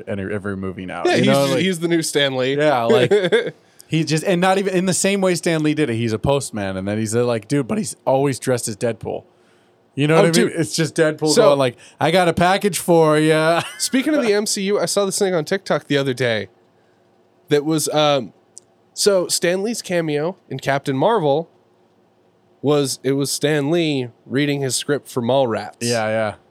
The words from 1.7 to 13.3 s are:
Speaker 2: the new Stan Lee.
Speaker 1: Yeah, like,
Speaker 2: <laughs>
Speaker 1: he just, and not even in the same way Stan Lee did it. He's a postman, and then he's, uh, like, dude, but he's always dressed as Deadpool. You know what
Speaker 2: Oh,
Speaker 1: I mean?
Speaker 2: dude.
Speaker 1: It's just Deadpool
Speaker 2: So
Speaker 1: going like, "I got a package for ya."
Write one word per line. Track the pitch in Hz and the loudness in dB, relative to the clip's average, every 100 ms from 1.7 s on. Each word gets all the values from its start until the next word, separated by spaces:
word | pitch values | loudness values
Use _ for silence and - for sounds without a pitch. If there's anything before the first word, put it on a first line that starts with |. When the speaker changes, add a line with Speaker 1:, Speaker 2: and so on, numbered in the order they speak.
| 175 | -2
Speaker 2:
the | 165 | 0
new | 170 | 0
Stan | 156 147 139 131 | 0 0 0 0
Lee. | 127 143 | -2 2
Speaker 1:
Yeah, | 151 131 | 2 2
like, | 117 - 123 208 180 226 - - _ | 2 2 4 2 2 0 -2 -8 _
Speaker 2:
<laughs> | - - | -20 -4
Speaker 1:
he | 160 | -2
just, | 156 156 175 | 0 0 0
and | 175 | 2
not | 190 190 | 2 2
even | 196 185 | 0 0
in | 185 | 0
the | |
same | 170 196 202 | 0 0 2
way | 185 170 | 0 0
Stan | 180 160 | 0 0
Lee | 151 147 | 0 0
did | 143 | 0
it. | 113 | 0
He's | 117 | -2
a | 107 | -2
postman, | 139 139 135 107 98 95 | 0 -2 -2 -6 -4 -4
and | 95 | -4
then | 104 | -4
he's, | 110 113 | -2 -2
uh, | |
like, | 120 117 104 | 0 -2 -2
dude, | 143 120 | -4 -2
but | 208 | -4
he's | 196 - - | -6 -6 -2
always | 135 143 127 | 0 0 -2
dressed | - 120 - | -2 -2 -4
as | 104 | -6
Deadpool. | 120 110 107 90 - _ _ _ _ _ _ - | -6 -6 -8 -10 -12 _ _ _ _ _ _ -2
You | 147 | 2
know | 165 | 4
what | 196 | 4
Speaker 2:
Oh, | |
Speaker 1:
I | |
mean? | 165 196 | 4 2
Speaker 2:
dude. | |
Speaker 1:
It's | 160 160 - | 0 -4 -2
just | 156 - | -2 0
Deadpool | 156 156 156 | 0 0 0
Speaker 2:
So | 151 | 4
Speaker 1:
going | 214 143 | 6 4
like, | 131 - - - | 2 -2 -12 -4
"I | 147 | 0
got | 180 175 | 2 2
a | |
package | 165 175 196 202 160 | 2 2 2 0 -2
for | - 170 156 151 | 2 4 6 4
ya." | 156 | 4